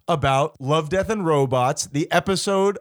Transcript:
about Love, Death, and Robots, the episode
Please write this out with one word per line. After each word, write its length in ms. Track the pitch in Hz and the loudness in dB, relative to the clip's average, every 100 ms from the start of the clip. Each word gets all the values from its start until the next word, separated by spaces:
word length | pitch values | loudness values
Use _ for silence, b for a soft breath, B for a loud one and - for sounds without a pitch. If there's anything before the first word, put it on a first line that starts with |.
| - | -2
about 540 | 165 139 135 151 - | 0 2 2 0 -4
Love, 280 | 135 156 156 | -2 0 0
Death, 200 | 185 190 | -2 -2
and 160 | 220 170 | -2 0
Robots, 600 | 147 135 127 127 147 - | 2 2 2 0 -2 -4
the 220 | 143 165 | -4 0
episode 680 | 170 175 190 - 196 196 196 | 0 0 -2 0 0 0 -2